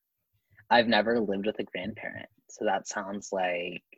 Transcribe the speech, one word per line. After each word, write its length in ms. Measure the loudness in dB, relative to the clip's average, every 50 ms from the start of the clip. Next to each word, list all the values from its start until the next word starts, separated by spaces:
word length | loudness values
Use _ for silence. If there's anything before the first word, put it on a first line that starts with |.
| _ _ _ _ _ _ _ _ _ _ _ -20 0 4
I've 180 | 6 6 6 6
never 320 | 4 4 4 4 2 2
lived 260 | 2 0 0 0 0
with 120 | -2 -2 -2
a 60 | -6
grandparent, 640 | -6 -8 -8 -8 -8 -8 -10 -10 -12 -12 -12 -14 -16 _ _ _ -20
so 140 | -10 -4 -2
that 240 | 0 0 0 -2 -4
sounds, 420 | -6 -8 -6 -6 -8 -8 -6 -4 -2
like, 520 | -2 0 0 0 -2 -4 -6 -8 -12 -14 _ -20